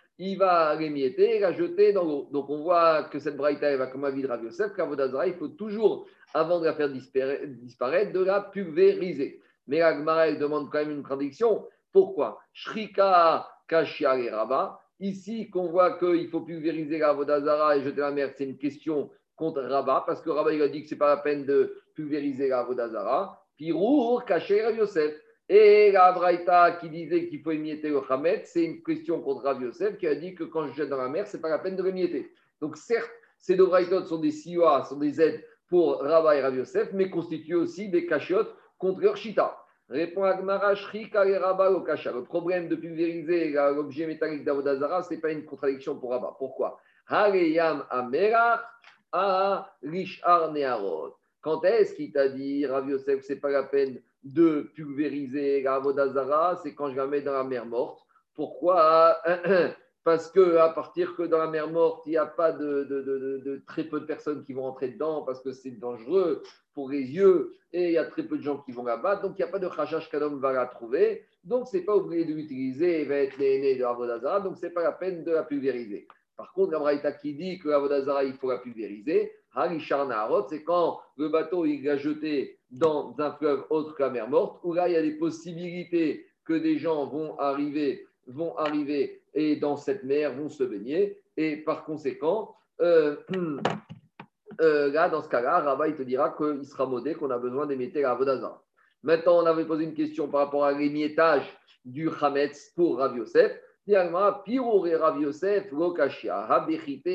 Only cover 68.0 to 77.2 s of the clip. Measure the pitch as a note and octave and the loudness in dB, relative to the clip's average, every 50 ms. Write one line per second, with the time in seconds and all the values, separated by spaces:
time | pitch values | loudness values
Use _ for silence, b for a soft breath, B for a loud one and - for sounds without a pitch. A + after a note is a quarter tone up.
68 | D3+ - - - D3 - D3+ D3 B2 D3 C#3+ C3+ - - A#2+ A#2+ B2 B2 A#2 A2+ | 0 -2 -4 -8 -6 -6 -6 -6 -4 -4 -6 -6 -8 -12 -12 -8 -4 -4 -4 -2
69 | C3 F#3 G3+ G3 F#3 G3 D#3+ - F3 E3 - F#3+ F#3 F3 - - D3+ - D#3+ D#3+ | 0 -2 -2 -2 -4 -8 -4 -4 -6 -4 -4 -6 -6 -6 -4 -6 -6 -4 -4 -6
70 | - - - D3 D3 D3 D3 C3+ B2+ C3+ C3 C3 B2 B2 - - A#2 A2+ B2 D#3+ | -6 -6 -4 -4 -4 -4 -4 -2 -2 -2 0 0 -2 -4 -6 -14 -8 -4 2 2
71 | G3+ A3+ G#3 - b b b b _ F3 A3+ B3+ A#3+ - - F#3 F3+ G3+ G#3 G3 | 2 2 0 -4 b b b b _ -4 -4 -4 -4 -2 -4 -4 -2 2 2 2
72 | E3 D#3+ E3 E3+ E3 D#3 D#3 D#3 C#3+ B2+ C3+ B2+ C3 C3 B2+ C3+ E3 F3+ E3+ D#3+ | 0 0 -2 -4 -2 -2 -4 -6 -8 -8 -8 -6 -6 -6 -2 0 0 2 2 0
73 | D3 C3 C#3+ C#3+ C#3 C3+ - C3 C#3 C3+ C3+ C3+ C#3 C3+ C3 A#2+ B2 B2 A#2+ A#2+ | 0 -2 0 0 0 -2 -2 0 2 2 2 2 2 0 0 0 0 -2 -2 -4
74 | A#2+ A#2+ A#2 A2+ A#2 C#3 F3+ G#3 F#3+ F#3+ D#3 - F3 F3 E3+ F3 E3+ D3+ - - | -4 -6 -6 -4 -4 -2 -2 -2 -2 -4 -8 -8 -10 -8 -4 -2 -2 -2 -2 -2
75 | F3 F#3+ F#3 E3 D3 E3 E3 D#3+ D3+ - D3 C#3+ C3 C#3 B2+ B2 A#2+ G#2 G2+ F2 | -6 -6 -6 -6 -4 -2 -2 -2 -2 -2 -6 -2 -2 -2 -4 -4 -6 -10 -12 -12
76 | - b b b b _ _ - G#2+ - _ F3+ G3 F3 D#3 D#3 C#3+ D3 D3 D3 | -12 b b b b _ _ -18 -18 -12 _ 0 0 0 0 -2 0 0 0 0
77 | D3 D3 D3 - | -2 -4 -4 -4